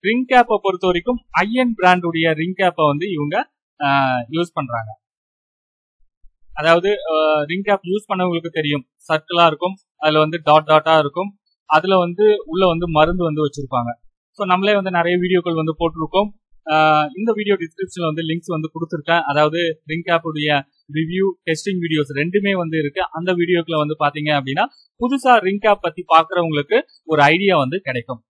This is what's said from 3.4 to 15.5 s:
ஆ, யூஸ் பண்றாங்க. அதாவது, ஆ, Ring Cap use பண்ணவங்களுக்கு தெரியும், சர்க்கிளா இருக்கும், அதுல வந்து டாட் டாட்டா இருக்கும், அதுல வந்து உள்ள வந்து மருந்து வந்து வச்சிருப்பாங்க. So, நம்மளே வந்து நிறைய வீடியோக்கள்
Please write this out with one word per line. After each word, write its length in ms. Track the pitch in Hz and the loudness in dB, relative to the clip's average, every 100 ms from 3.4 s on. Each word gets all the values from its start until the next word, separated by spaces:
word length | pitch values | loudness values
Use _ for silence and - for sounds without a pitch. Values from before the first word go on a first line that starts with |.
| 285 _ _ _ | -6 _ _ _
ஆ, 320 | 143 139 135 127 | 0 0 0 -2
யூஸ் 340 | 120 160 170 | -4 -6 -4
பண்றாங்க. 380 | - 135 117 110 - _ _ _ _ _ _ _ _ _ _ _ _ - _ - | -6 -6 -8 -10 -16 _ _ _ _ _ _ _ _ _ _ _ _ -20 _ -18
அதாவது, 380 | - 156 170 190 | -4 2 2 2
ஆ, 520 | 208 160 156 156 151 | -2 -2 0 2 0
Ring 200 | 147 180 | -2 -4
Cap 180 | 202 196 | -2 -2
use 280 | 170 202 - | -2 -6 -4
பண்ணவங்களுக்கு 360 | 190 180 170 165 | -2 -2 -2 -4
தெரியும், 380 | 160 151 147 - _ - | -4 -2 -4 -6 _ -4
சர்க்கிளா 340 | 156 _ 175 170 | -4 _ 4 4
இருக்கும், 280 | 151 175 190 _ _ | 4 -6 -6 _ _
அதுல 220 | 156 156 | 0 2
வந்து 220 | 156 165 | 2 0
டாட் 240 | 156 151 151 | 4 4 6
டாட்டா 320 | 156 160 160 | 2 4 2
இருக்கும், 400 | 143 170 196 202 _ _ | 2 -4 -8 _ _ _
அதுல 340 | _ 156 180 190 | _ 0 4 0
வந்து 440 | 175 175 214 208 - | 0 2 2 2 -2
உள்ள 200 | 165 190 | 0 2
வந்து 220 | 165 170 | 0 -2
மருந்து 360 | 151 156 180 | 2 2 2
வந்து 180 | 170 151 147 | -2 0 -2
வச்சிருப்பாங்க. 440 | 147 127 127 120 120 - _ _ | -4 -4 -4 -4 -10 -18 _ _
So, 160 | _ 196 | _ 0
நம்மளே 280 | 180 196 | 0 2
வந்து 160 | 202 190 | 2 0
நிறைய 280 | 180 170 180 | -2 0 0
வீடியோக்கள் 360 | 180 180 175 | 2 0 0